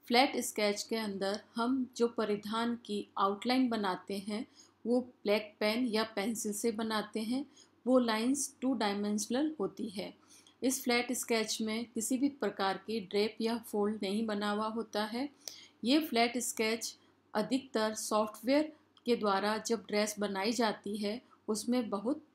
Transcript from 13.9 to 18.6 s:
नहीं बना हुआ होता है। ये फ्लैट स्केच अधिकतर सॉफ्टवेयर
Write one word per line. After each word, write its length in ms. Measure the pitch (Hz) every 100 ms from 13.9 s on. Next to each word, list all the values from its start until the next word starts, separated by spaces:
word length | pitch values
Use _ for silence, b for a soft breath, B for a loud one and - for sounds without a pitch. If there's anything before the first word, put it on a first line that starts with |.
| 214
नहीं 220 | 202 208 226
बना 260 | 208 208
हुआ 160 | 208 220
होता 360 | 220 226 208
है। 260 | 214 233 285 B B B B B
ये 160 | 233 294
फ्लैट 380 | 311 233 233 247
स्केच 600 | 226 - 220 226 - - b b _
अधिकतर 600 | - 214 254 - 226 220
सॉफ्टवेयर 800 | 214 - 214 214 - 220 285